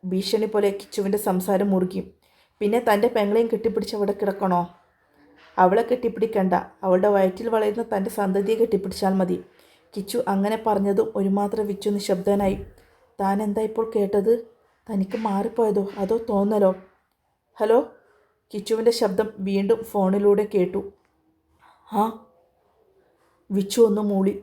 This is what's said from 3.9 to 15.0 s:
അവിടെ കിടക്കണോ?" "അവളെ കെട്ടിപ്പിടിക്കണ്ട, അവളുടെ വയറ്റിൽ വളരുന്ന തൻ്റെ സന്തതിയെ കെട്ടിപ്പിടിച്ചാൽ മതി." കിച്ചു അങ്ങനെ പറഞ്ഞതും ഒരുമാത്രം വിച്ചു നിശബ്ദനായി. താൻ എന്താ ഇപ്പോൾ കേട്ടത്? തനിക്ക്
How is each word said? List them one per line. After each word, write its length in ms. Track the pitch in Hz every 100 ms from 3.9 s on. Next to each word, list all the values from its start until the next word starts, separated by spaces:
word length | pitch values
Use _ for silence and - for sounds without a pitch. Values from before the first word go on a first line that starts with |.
| 220
അവിടെ 180 | 202
കിടക്കണോ?" 460 | 202 202 196 190 175 175 - _ _ _ _ _ _ - -
"അവളെ 260 | 185 202
കെട്ടിപ്പിടിക്കണ്ട, 720 | 233 247 240 - 220 214 190 180 - -
അവളുടെ 280 | 196 185 208
വയറ്റിൽ 380 | 202 190 185 226
വളരുന്ന 360 | 220 214 208 226
തൻ്റെ 220 | 208 196
സന്തതിയെ 460 | 220 202 190 196 220
കെട്ടിപ്പിടിച്ചാൽ 580 | 226 196 190 - 190
മതി." 240 | 190 180 180 - _ _ _ _
കിച്ചു 240 | - 196 240 247
അങ്ങനെ 280 | 196 202 220
പറഞ്ഞതും 480 | 220 202 196 196 220
ഒരുമാത്രം 500 | - 196 196 202 220 202
വിച്ചു 220 | 202 214
നിശബ്ദനായി. 680 | 202 196 185 185 202 196 202 - - _ _ _ _
താൻ 180 | 196 196
എന്താ 200 | 214 202
ഇപ്പോൾ 240 | 220 220 226
കേട്ടത്? 420 | 226 202 208 202 233 - _ _ _ -
തനിക്ക് 320 | 208